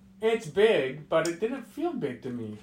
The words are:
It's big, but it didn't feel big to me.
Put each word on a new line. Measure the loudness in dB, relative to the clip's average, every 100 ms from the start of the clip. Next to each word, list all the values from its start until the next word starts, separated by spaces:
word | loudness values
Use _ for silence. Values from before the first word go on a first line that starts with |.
| -20 -4
It's | 0 0 0
big, | 4 6 6 2 -4 0
but | 0 0
it | -2
didn't | -4 -4 -10
feel | -6 -4
big | -2 -6 -6
to | -8
me. | -8 -8 -12